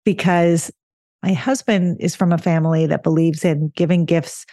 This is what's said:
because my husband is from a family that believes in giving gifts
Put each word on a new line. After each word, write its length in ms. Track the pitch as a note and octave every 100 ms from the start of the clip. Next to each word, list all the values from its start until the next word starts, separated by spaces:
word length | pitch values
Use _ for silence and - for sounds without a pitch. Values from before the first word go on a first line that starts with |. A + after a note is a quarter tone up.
| -
because 680 | F#3 F3+ F3 E3+ E3+ - - _ _ _ _
my 100 | F#3
husband 640 | F#3+ - C4+ - G3+ F3+ -
is 160 | E3+ -
from 160 | F3
a 60 | E3+
family 480 | F3 E3 D#3+ D#3+ D#3+
that 160 | D#3
believes 400 | - D#3+ E3 D#3
in 300 | F3+ D3 D#3 -
giving 300 | D3+ F3+ D#3+
gifts 400 | E3 - - -